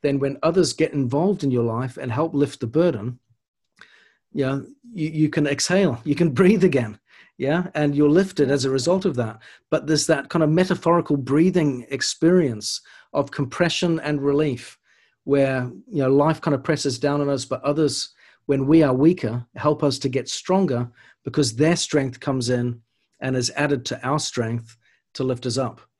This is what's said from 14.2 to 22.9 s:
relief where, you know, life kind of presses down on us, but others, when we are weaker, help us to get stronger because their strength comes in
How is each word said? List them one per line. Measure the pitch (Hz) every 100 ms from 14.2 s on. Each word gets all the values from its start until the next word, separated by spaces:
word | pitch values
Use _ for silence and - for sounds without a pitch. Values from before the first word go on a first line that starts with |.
relief | 139 143 156 123 - - _ _ _ _
where, | - 139 135 131 127 123 -
you | 185
know, | 131
life | 139 147 156
kind | -
of | 139
presses | - 151 143 120
down | 143 147
on | 143
us, | 139
but | 123 127
others, | 139 147 151 - - _ - _ -
when | 139 135
we | 165
are | 147
weaker, | 127 156 180 113 120 120 -
help | 151 147
us | 147 123
to | 139
get | 127 123
stronger | - - 185 180 120 120 _ - _
because | - 143 131 113
their | 156
strength | 170 - 151 135 120
comes | - 131 120
in | 123 120 117 _